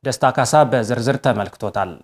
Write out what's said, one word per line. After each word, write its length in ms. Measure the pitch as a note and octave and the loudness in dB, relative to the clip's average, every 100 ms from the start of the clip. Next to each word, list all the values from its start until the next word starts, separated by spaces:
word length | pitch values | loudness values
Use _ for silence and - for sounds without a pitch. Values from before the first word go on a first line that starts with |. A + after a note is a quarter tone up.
ደስታ 240 | C3+ B2+ C3+ | -6 0 0
ካሳ 240 | B2+ B2 D3+ | 2 2 4
በዝርዝር 520 | C#3+ B2+ A2 A#2 A#2 C#3 | 4 2 0 -2 -2 0
ተመልክቶታል። 680 | C#3 G#2 G2 - G#2+ G2+ F#2+ D#2 | 0 -2 -4 -8 -8 -4 -6 -8